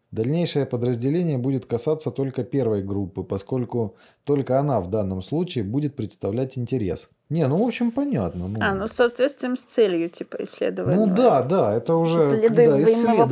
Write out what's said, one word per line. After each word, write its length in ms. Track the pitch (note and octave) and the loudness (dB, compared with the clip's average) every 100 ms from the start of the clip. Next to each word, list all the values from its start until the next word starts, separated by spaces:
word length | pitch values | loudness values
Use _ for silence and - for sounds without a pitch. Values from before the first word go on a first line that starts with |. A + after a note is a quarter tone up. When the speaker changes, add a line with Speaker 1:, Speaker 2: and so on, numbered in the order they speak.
| _ | _
Speaker 1:
Дальнейшее 520 | G#2+ A#2 D#3+ E3+ D3 | -6 -2 -2 -2 -2
подразделение 760 | A#2+ A#2+ B2 A#2+ C3 E3 E3+ C3 | -2 -2 -2 -2 -2 0 0 -2
будет 280 | B2+ C3+ - | -2 -2 -2
касаться 460 | D#3 D#3 D#3 C#3 | -4 -2 -2 -4
только 320 | B2+ C3+ B2+ | -4 -4 -4
первой 400 | A#2+ C#3 A#2 G#2 | -4 -2 0 0
группы, 400 | G2 G2 F#2+ - | -2 -4 -4 -6
поскольку 720 | - G2 - C3 A#2 B2 G#2+ - _ _ | -6 -6 -4 -4 -2 -4 -4 -8 _ _
только 380 | - C#3+ B2+ C3 | -2 -2 0 0
она 200 | D3 A#2+ | 0 0
в 80 | F2+ | -2
данном 340 | G#2+ G2 F#2 | -2 -2 -4
случае 420 | F2+ D3+ F3+ B2 | -4 -4 -4 -4
будет 320 | G2 C3 D3 - | -4 -2 -4 -6
представлять 600 | G#2+ - G2+ A2 C3+ C3 | -10 -8 -6 -4 -4 -6
интерес. 520 | A#2+ C3 F#2+ D#2 - _ - | -4 -2 -2 -6 -10 _ -6
Не, 180 | D#3 C#3 | -2 0
ну, 160 | D#3 | 2
в 20 | A#3+ | 0
общем, 240 | - A#3+ | -2 -2
понятно, 560 | A#3 C#4+ F3 F3 F3 F#3 | -2 -2 -2 -2 -4 -6
ну. 120 | G#3+ | -2
Speaker 2:
А, 140 | G#3+ F#3+ | -2 -2
ну, 100 | A3 | -4
в 60 | |
соответствии 640 | - A#3+ A#3+ C4+ - B3+ B3 | 0 0 2 -2 -2 -6 -6
с 80 | |
целью, 440 | - - G#3 F3 E3+ | -4 2 2 2 -4
типа, 260 | - - - | -8 -12 -10
исследования. 600 | G3+ - - F#3+ F3+ F#3 G#3+ | -10 -6 -4 -2 0 2 2
Speaker 1:
Ну 60 | F#3 | 4
да, 260 | B3 C#3 | 4 4
да, 320 | B2 F#3 A#2 | 2 2 2
это 220 | A2 A#2+ E3 | 2 2 2
уже, 220 | E3 E3+ | 2 2
Speaker 2:
Исследуемого 560 | C#3+ C#3+ A3+ A3+ F#3+ C#3 | 4 4 4 6 6 6
Speaker 1:
да, 60 | F3+ | 4
исследование 340 | A3+ A#3 A3 A#3 | 4 4 4 4